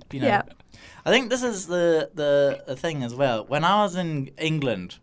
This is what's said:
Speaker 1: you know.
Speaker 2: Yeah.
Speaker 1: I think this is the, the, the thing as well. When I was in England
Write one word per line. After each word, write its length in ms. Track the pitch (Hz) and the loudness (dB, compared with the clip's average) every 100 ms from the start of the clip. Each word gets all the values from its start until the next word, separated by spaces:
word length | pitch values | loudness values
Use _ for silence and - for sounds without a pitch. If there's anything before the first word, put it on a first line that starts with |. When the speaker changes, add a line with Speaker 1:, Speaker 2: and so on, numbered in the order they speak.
| - | -10
Speaker 1:
you 80 | 135 | -2
know. 80 | 254 | 0
Speaker 2:
Yeah. 140 | 101 - - - - - - | 0 -2 -14 -20 -20 -20 -8
Speaker 1:
I 60 | - | 2
think 200 | 226 233 | 2 2
this 120 | 254 | -2
is 240 | 247 190 160 | -2 -4 -4
the, 440 | 175 170 160 - | 0 4 2 0
the, 480 | 151 147 143 143 - | -2 2 4 4 0
the 120 | - 131 | -8 -6
thing 260 | 170 151 | -4 -4
as 100 | 120 | -6
well. 320 | 123 139 110 - | 0 0 0 -2
When 160 | 147 | 0
I 180 | 170 208 | 2 2
was 140 | 202 175 | 2 -2
in 340 | 165 151 135 - | -4 -4 -6 -6
England 600 | 156 156 135 98 90 - | -2 0 0 -2 -6 -14